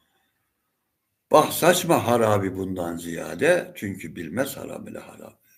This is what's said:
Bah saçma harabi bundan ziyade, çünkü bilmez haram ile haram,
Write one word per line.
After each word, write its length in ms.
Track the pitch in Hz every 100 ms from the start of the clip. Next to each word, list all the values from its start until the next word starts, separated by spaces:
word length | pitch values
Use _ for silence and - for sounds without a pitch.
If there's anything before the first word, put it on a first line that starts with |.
| _ _ _ _ _ _ _ _ _ _ _ _ -
Bah 220 | 151 143
saçma 540 | - 160 175 165 139 113
harabi 500 | 120 110 104 98 90
bundan 400 | 95 92 85 85
ziyade, 760 | 85 82 78 87 143 180 - -
çünkü 400 | 101 - 80 -
bilmez 400 | 85 107 143 -
haram 300 | 82 80 -
ile 120 | -
haram, 400 | - - - _ _